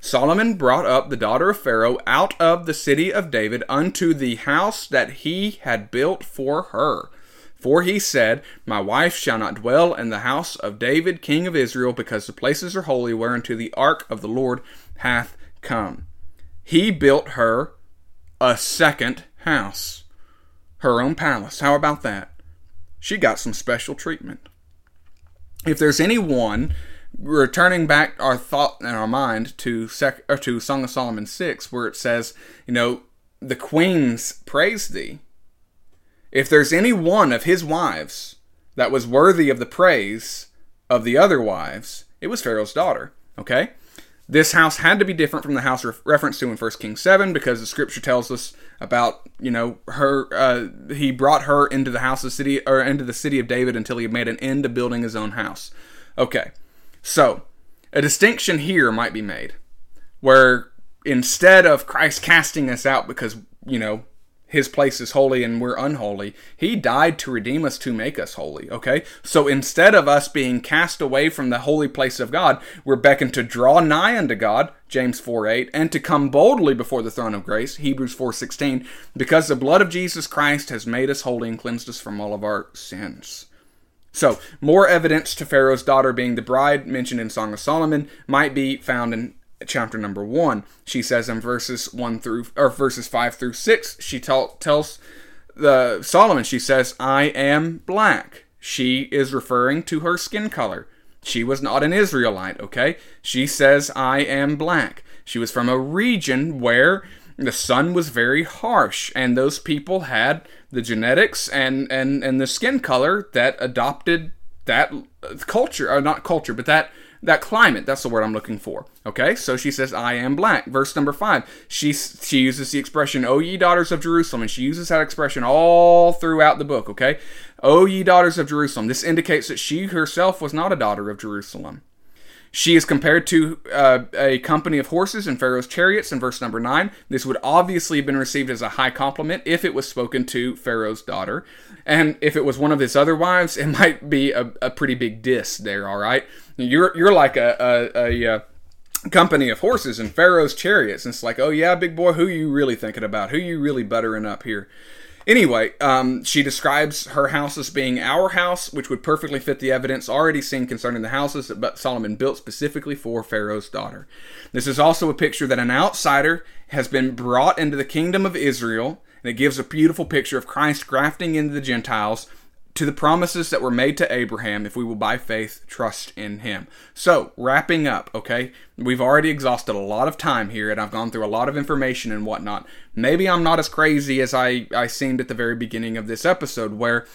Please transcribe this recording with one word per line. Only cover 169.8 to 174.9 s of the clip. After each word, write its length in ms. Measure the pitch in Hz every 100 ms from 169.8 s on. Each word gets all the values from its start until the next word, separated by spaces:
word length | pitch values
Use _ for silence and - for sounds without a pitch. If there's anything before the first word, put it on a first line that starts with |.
| 156 160 151
picture 340 | 147 131 131
of 80 | -
Christ 400 | - 151 143 -
grafting 480 | 131 147 151 175 156
into 180 | 147
the 80 | 143
Gentiles 640 | 135 120 110 113 104 113 - - - - -
to 120 | - 147
the 80 |
promises 560 | 147 147 170 175 175 165
that 120 | 139
were 80 | 127
made 280 | 120 135 143
to 160 | 175
Abraham 520 | 123 120 110 110 104 101
if 120 | 123
we 60 |
will 100 | 117